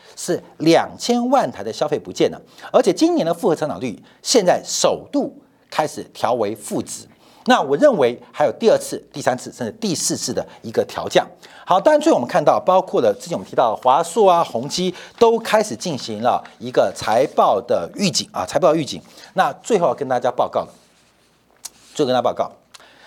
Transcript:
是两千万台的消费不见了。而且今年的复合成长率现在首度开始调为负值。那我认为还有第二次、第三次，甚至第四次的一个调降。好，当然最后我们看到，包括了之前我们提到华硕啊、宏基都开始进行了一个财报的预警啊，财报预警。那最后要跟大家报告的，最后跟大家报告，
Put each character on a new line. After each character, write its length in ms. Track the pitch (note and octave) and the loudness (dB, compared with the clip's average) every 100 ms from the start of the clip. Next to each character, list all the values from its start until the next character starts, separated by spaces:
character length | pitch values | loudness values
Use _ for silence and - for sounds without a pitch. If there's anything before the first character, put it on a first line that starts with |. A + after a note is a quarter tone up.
| - - | -20 -12
是 260 | - E3 - - | -6 -6 -8 -2
两 320 | D#3+ D#3 F#2 F#2 | 4 4 2 -6
千 320 | - A#3+ A#3+ | -2 0 2
万 200 | C4+ D#3+ | 0 0
台 120 | A2+ | -6
的 100 | G#2 | -10
消 160 | G#2 D3+ | -4 -2
费 100 | C3+ | -4
不 140 | F2+ | -6
见 180 | - C3 | 0 0
了。 100 | - - - - | 0 -18 -20 0
而 100 | G#3+ | 2
且 100 | A#3 | 4
今 220 | F3 E4 | 4 2
年 120 | E4 E3 | 2 0
的 60 | |
复 160 | E3 G#3+ | 0 0
合 60 | |
成 140 | D3+ D3 | 0 -2
长 120 | F2+ | -6
率 220 | A#2 F#2 - _ | -8 -10 -16 _
现 220 | - B3 | 0 2
在 160 | F3 C3+ | 4 2
首 420 | - - D3+ F#2+ - | 0 -2 0 -2 -4
度 260 | C#4+ G#3 - _ _ _ | -4 -4 -8 _ _ _
开 160 | - D#3 | -4 -4
始 160 | - - | -6 -14
调 220 | - A2 | -4 -2
为 200 | B2 G#2 | 0 -2
负 280 | A2 - G3+ | -4 -8 -8
值。 240 | - - - _ _ _ - | -8 -12 -16 _ _ _ 0
那 140 | G3+ | 2
我 160 | D3+ D3 | 2 4
认 180 | D4 G3+ | 4 4
为 200 | A#2+ A#2+ - | 0 0 -10
还 140 | - D3 | -2 -2
有 60 | |
第 180 | - A3 | 2 2
二 80 | C#3 | 2
次、 180 | - - - | 0 -10 -12
第 80 | D3+ | -4
三 160 | C3 B2 | -4 -4
次， 160 | A2+ | -8
甚 140 | - A#2 | -8 -8
至 40 | |
第 220 | - G#3+ | -6 -4
四 220 | D3 - C#3 | -4 -4 -4
次 160 | - | -4
的 140 | F#2 - - | -6 -8 -12
一 80 | A2+ | -6
个 120 | A2+ G#2 | -2 -2
调 200 | - F2 | -4 0
降。 200 | F3+ - - - - - | 2 0 -10 -20 -12 0
好， 120 | F3+ | 2
当 140 | D4+ | 4
然 80 | D4+ | 4
最 100 | D#4+ | 4
后 60 | G#3 | 2
我 20 | |
们 80 | - | 0
看 160 | F3 | 0
到， 160 | D3+ A2 | 2 2
包 220 | - F#3 | 4 2
括 220 | F#3 F#3+ | 2 0
了 100 | A2+ G2+ | 0 0
之 80 | - | -6
前 80 | A#2+ | -10
我 20 | |
们 80 | F#2+ | -6
提 80 | |
到 220 | - A#2+ G2+ | 0 0 2
华 260 | B2+ C#3+ | 2 2
硕 280 | E3 A#3 G3 | 2 2 4
啊、 120 | E3+ | 4
宏 240 | D#3 A#2+ C#3 | 0 -4 -6
基 280 | - F#3 - - - | -4 -4 -6 -10 2
都 200 | A#3 A#3 | 2 2
开 240 | A#3 G#3+ | 2 0
始 140 | G#3+ G#2+ | 0 -6
进 200 | - B2+ | -8 -8
行 260 | - G#2 | -8 -2
了 200 | A#2 G2 - - | 0 0 -4 -14
一 120 | A#2+ | -4
个 200 | C#3+ G#2+ - | 0 0 -2
财 300 | - A2+ C#3+ - | -2 0 2 2
报 240 | A#2+ G#2+ | 2 2
的 300 | - G#2 E2+ - | 0 -2 -4 -4
预 140 | G3 | -4
警 160 | - - | -4 -6
啊， 140 | - F#2 | -8 -4
财 120 | - | 0
报 160 | F3 | 2
预 80 | D#3+ | 2
警。 160 | C3 - - - - | -2 -10 -16 -20 -10
那 180 | F#3 D#3+ C3+ | -2 -2 -2
最 160 | - G#3 | -2 0
后 100 | E3+ | 0
要 60 | |
跟 140 | - C3 | -2 -2
大 100 | B2 | -2
家 120 | B2 | -2
报 180 | - G2 | -2 -2
告 160 | A2+ | -2
的， 60 | E2 - _ _ _ _ _ _ _ _ - _ _ | -6 -14 _ _ _ _ _ _ _ _ -20 _ _
最 120 | - C3 | -4 0
后 0 | |
跟 80 | |
大 40 | B2+ | 0
家 40 | |
报 100 | A#2+ | 0
告， 180 | F#2 F#2+ - _ - - _ | -2 -6 -8 _ -20 -20 _